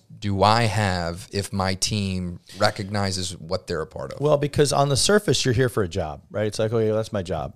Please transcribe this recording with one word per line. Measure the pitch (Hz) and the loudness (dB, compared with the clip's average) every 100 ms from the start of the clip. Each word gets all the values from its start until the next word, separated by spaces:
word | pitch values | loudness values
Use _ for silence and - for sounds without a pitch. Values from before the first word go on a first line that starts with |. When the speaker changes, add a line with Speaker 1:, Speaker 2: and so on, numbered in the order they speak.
| _ - | _ -8
Speaker 1:
do | 101 98 | -4 4
I | 101 117 | 6 6
have | 117 107 101 90 85 85 - | 2 2 0 0 -4 -6 -6
if | 101 - | -6 -4
my | 98 95 95 | -2 0 0
team | - 107 98 92 90 87 _ 92 | -2 -2 -2 -4 -6 -8 _ 0
recognizes | 104 98 95 104 98 92 90 85 | 0 0 -6 -2 -2 -4 -6 -10
what | 80 95 - | -6 -6 -4
they're | 80 | -6
a | 80 | -6
part | - 67 | -8 -10
of? | - | -2
Speaker 2:
Well, | 147 143 | 2 2
because | 143 - 139 | 2 2 2
on | 143 143 | 4 2
the | 135 | 2
surface, | - 202 - 131 131 | 4 4 4 2 2
you're | |
here | 113 127 | 2 2
for | 117 | 0
a | 87 | -2
job, | 95 78 69 - | -2 -6 -8 -8
right? | - 107 | -4 -4
It's | - | -2
like, | 107 | 0
"Oh, | 117 | 2
yeah, | 110 | 0
that's | 107 110 | 0 -2
my | 101 | -6
job," | 87 82 67 | -4 -4 -6